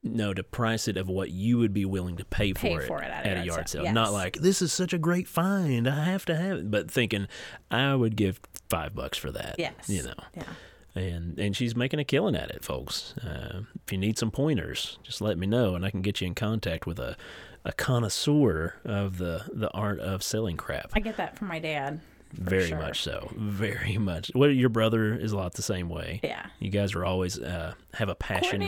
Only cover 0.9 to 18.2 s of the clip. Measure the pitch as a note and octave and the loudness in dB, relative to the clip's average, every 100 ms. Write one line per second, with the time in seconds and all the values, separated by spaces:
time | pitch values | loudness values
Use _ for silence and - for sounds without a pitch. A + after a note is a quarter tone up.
0.9 | F#2 F#2+ F#2 F#2+ F2+ G#2+ A#2+ A2+ G2+ G2 | 0 0 0 -2 0 4 6 6 4 2
1.9 | F#2+ F2+ E2+ - - G#2 F2+ - E2 C2+ | 0 -2 -4 -2 2 2 2 0 0 -2
2.9 | D2 D2 D#2 - F#2 F2 E2 E2 - F2+ | -4 -4 -4 -2 0 0 -2 -2 -2 2
3.9 | A2 A2+ G2+ F#2 - E3 F#3+ F3 - F3+ | 4 4 2 0 2 4 4 2 0 0
4.9 | F3+ D#3+ F3 F3+ - F3+ G3 E3 B2 A#2+ | 2 2 2 0 0 2 2 4 4 2
5.9 | C#3+ D#3 F#3+ - D#3+ F#3 F#3 F2+ G#2 - | 2 2 0 0 0 0 -2 0 0 0
6.9 | - A#2 G#2 G2 - - - _ A2+ C#3 | 0 2 2 -2 -6 -14 -16 _ 2 4
7.9 | C3+ A#2 A2 G2+ F#2 - - _ E2+ D2+ | 4 4 4 2 2 -8 -20 _ -2 -2
8.9 | - - - C2+ - - - D#3+ - - | -6 -6 -6 -6 -6 -8 -4 -6 -6 -4
9.9 | F#2+ B1+ - - - - E3 - - - | -2 -2 -10 -14 -12 -12 -12 -16 -20 -10
10.9 | - F2+ E2+ E2+ D2+ G#2 G2 A#2+ A2+ B2+ | -4 -4 -4 -6 -2 -2 0 0 0 0
11.9 | D3+ C3+ C#3 G3+ G2 - - - C2 B1 | 0 2 2 4 0 -2 -8 -6 -6 -4
12.9 | - - - - D2 - F#2 G#2+ - - | -6 -6 -8 -8 -6 -8 -8 -10 -12 -6
13.9 | G2 G2+ A2 A2+ - D3 C3 D#2 - - | 0 0 2 0 2 2 2 -2 -6 -6
14.9 | - - - G#2 E2+ F#2+ A#2 A2 F2+ F#2+ | -10 -12 -4 -2 0 2 4 4 2 -2
15.9 | F#2+ F#2+ G2+ F#2 E2+ G#2+ A2 - E2 - | -2 -2 -2 -2 -2 -2 0 -2 -4 -4
16.9 | E2 A#1+ - - - - - - - - | -4 -6 -8 -14 -16 -18 -10 -6 -2 2
17.9 | B2 A2+ - | 2 2 0